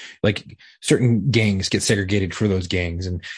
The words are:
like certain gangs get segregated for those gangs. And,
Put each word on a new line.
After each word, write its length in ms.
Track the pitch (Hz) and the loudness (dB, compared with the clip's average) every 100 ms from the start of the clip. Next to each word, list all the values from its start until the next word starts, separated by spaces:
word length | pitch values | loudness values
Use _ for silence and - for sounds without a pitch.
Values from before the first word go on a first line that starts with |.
| - - | -20 -2
like 340 | 104 104 - - - _ | 0 0 -6 -20 -20 _
certain 480 | - 147 123 117 135 | 0 2 4 2 2
gangs 360 | 113 107 98 92 | 2 2 2 0
get 140 | 104 | -2
segregated 500 | - 104 95 101 95 - | 0 0 0 0 -2 0
for 120 | 107 | 0
those 200 | 95 90 | 0 0
gangs. 380 | 92 87 85 92 | -2 -2 -4 -4
And, 160 | 90 - | -6 -8